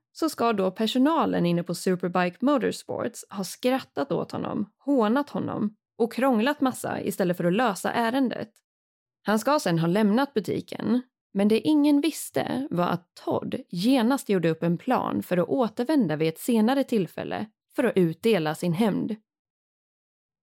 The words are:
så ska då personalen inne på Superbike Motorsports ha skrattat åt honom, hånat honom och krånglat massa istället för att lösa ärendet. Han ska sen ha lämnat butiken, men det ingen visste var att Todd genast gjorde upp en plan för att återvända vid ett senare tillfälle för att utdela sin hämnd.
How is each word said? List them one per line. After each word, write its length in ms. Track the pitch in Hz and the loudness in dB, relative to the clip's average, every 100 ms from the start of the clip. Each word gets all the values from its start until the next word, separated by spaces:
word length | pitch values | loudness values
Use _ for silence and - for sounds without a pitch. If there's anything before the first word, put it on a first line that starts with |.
| _ | _
så 180 | - 320 | -4 -4
ska 240 | - 233 | 0 0
då 180 | 214 185 | 2 -2
personalen 720 | 185 220 254 269 320 202 175 175 | 0 -2 2 2 2 0 0 0
inne 180 | 170 | 0
på 120 | 170 170 | -2 -4
Superbike 600 | - 180 185 185 180 175 | -2 -2 -2 0 -2 0
Motorsports 840 | 254 285 185 180 - - 240 - - | 0 2 0 -4 -8 -6 -6 -8 -14
ha 140 | 196 | -10
skrattat 680 | 185 - 247 262 - - 277 | -10 -4 -2 -2 -4 -6 -4
åt 200 | 165 - | -4 -4
honom, 380 | - - - 202 _ | -6 -6 -6 -6 _
hånat 520 | 269 277 214 254 285 | -2 2 2 0 -2
honom 460 | 190 - - 214 - _ - | -6 -6 -4 -4 -6 _ -4
och 160 | 226 | -2
krånglat 480 | - 269 220 247 294 | 0 2 2 2 0
massa 400 | 262 247 - - | -2 -2 -6 -6
istället 360 | - - 185 175 | -6 -2 -2 0
för 60 | |
att 100 | 175 | 0
lösa 380 | 190 247 185 208 | 2 0 -2 -4
ärendet. 580 | - 226 262 254 - 220 _ _ _ _ _ _ _ | -2 0 0 0 -2 -10 _ _ _ _ _ _ _
Han 160 | - 214 | 0 0
ska 200 | 240 294 | 2 0
sen 200 | 190 170 | 2 0
ha 80 | 165 | 2
lämnat 460 | 196 214 220 277 | 2 4 2 0
butiken, 680 | - 170 - - - - 247 - _ _ | -2 -4 -6 -6 -8 -2 -2 -2 _ _
men 140 | 190 208 | 0 2
det 120 | 220 | 2
ingen 420 | 302 302 294 285 | 4 4 6 4
visste 680 | 320 - - - - 247 277 | 2 -4 -6 -4 -2 -4 -4
var 180 | 170 175 | -2 0
att 280 | 175 _ - - | -2 _ -14 -4
Todd 300 | - - - - | -4 -4 -10 -8
genast 600 | 175 214 269 220 277 - | -4 2 2 2 0 0
gjorde 200 | 196 165 | 0 0
upp 140 | 165 | 0
en 140 | 170 170 | -2 -2
plan 460 | - 220 - - | 0 0 0 -2
för 140 | - 180 | -2 0
att 120 | 170 | 0
återvända 680 | 269 220 - 247 311 180 151 | 0 0 -2 0 2 2 2
vid 120 | 160 | -2
ett 120 | 160 | -2
senare 440 | - 233 214 269 | 0 2 4 2
tillfälle 640 | 262 226 165 - 76 90 214 _ _ - | 0 0 -2 -6 -8 -6 -8 _ _ -2
för 80 | |
att 140 | 240 - | 0 4
utdela 580 | 170 160 226 202 151 160 | 2 2 0 2 0 -2
sin 180 | 180 | -2
hämnd. 420 | 165 220 175 - 214 _ _ _ _ _ _ _ _ _ _ _ _ | 2 2 0 -4 -6 _ _ _ _ _ _ _ _ _ _ _ _